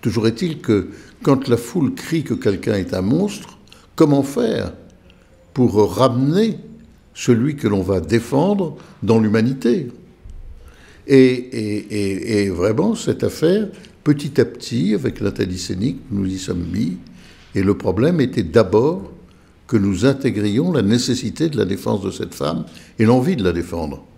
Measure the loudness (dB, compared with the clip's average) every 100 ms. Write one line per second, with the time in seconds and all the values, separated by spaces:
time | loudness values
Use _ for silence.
0 | -2 0 0 0 -6 -6 0 0 0 -12
1 | -20 -4 0 2 2 0 0 -2 -2 -4
2 | -4 -4 -2 -2 0 -2 -2 -2 -2 -2
3 | 0 0 0 -6 -16 -20 -20 -20 _ 2
4 | 4 4 2 -2 -2 -2 -6 -10 -20 -20
5 | -20 -20 _ _ _ 0 2 4 2 4
6 | 2 4 0 2 0 -2 -12 -20 -20 _
7 | _ -8 2 2 2 -2 -2 0 0 -2
8 | 0 -2 0 0 0 0 -4 -8 -20 -2
9 | 2 4 4 2 2 0 0 0 -2 -12
10 | -20 -20 -18 -16 -16 -18 -20 -20 -20 -20
11 | 4 6 8 4 -6 -6 -4 -4 -4 -4
12 | -2 -2 -2 0 0 0 0 2 0 0
13 | -4 -2 -2 0 0 0 -2 -10 -20 -6
14 | 0 0 0 0 0 -2 -8 -2 0 0
15 | -2 -2 -4 -2 -4 -4 -6 -4 -4 -4
16 | -6 -4 -2 -4 -6 -6 -4 -4 -4 -6
17 | -14 -20 -20 -20 -8 -2 0 0 0 0
18 | 0 2 0 -2 2 2 4 4 2 -2
19 | -8 -18 -20 -20 _ _ -2 0 2 2
20 | 2 2 -2 -2 0 0 0 0 2 2
21 | 0 -2 -4 -2 -2 0 -2 -2 -2 -2
22 | -4 -8 -10 -6 -4 -4 -8 -16 -20 0
23 | 4 4 2 0 0 0 -4 -6 -8 -10
24 | -18